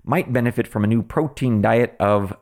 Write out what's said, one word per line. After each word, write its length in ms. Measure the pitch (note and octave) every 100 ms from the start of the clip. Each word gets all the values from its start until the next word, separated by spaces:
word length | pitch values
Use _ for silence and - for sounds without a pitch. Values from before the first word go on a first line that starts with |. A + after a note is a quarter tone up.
might 300 | - E3 -
benefit 340 | B2 A#2+ A#2 A2+
from 160 | A2
a 40 | G#2
new 160 | A#2
protein 580 | - - D#3 - C3 A2
diet 340 | G#2 A#2 A#2+ -
of 360 | G2+ G#2 G2 F#2+